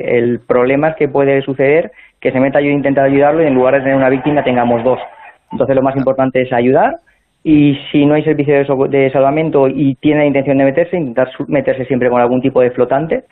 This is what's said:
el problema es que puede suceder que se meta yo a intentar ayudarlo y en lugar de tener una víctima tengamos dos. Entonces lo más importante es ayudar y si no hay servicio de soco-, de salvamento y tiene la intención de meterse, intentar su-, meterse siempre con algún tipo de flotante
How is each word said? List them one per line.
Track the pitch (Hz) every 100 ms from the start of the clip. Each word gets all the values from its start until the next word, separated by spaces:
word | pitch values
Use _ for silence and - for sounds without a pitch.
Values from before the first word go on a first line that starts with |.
| - 120
el | 120 117
problema | - 123 123 139 156
es | 156
que | 147
puede | 139 139 139
suceder | 139 131 135 156 175 - - _
que | 135
se | 127
meta | 135 143
yo | 143
a |
intentar | 143 139 139
ayudarlo | 139 139 143 156
y | 160
en |
lugar | 127 127
de | 139
tener | 135 135
una | 131
víctima | 135 147 147
tengamos | 131 123 120 117
dos. | 123 123 - - - - _
Entonces | - 123 135
lo |
más | - 135
importante | 131 131 131 131
es | 127
ayudar | 120 123 147 233 330 _ _ _ _
y | 160 151 147 139 -
si | 151 143
no |
hay | 151
servicio | 151 147 143
de | 143
soco-, | 139 135 135
de | 139 135
salvamento | 139 135 156 160 147 135
y | 135 139 135
tiene | 151 147
la | 147
intención | 135 135 135
de |
meterse, | 139 135 175 185
intentar | 156 117 131 -
su-, | 135
meterse | 147 135 127
siempre | 123 131 123
con | 123
algún | 120 127
tipo | 135 127
de | 123
flotante | 123 120 135 160 254 -